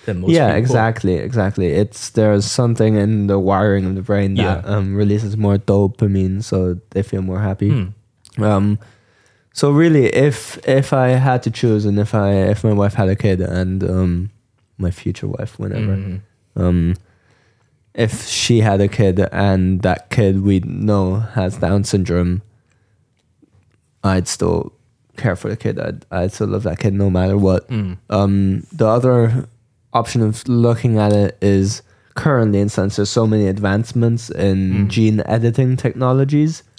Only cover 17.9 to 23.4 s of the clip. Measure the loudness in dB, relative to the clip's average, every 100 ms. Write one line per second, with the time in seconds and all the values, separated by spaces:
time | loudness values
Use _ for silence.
17.9 | -2 -2 -2 -8 -6 2 4 4 2 0
18.9 | 2 2 2 -2 0 0 2 0 0 0
19.9 | -2 -2 0 2 2 2 0 -2 -4 0
20.9 | 0 0 -2 -4 -4 -4 -2 0 0 0
21.9 | -2 0 0 0 -2 -8 _ _ _ _
22.9 | _ _ _ _ _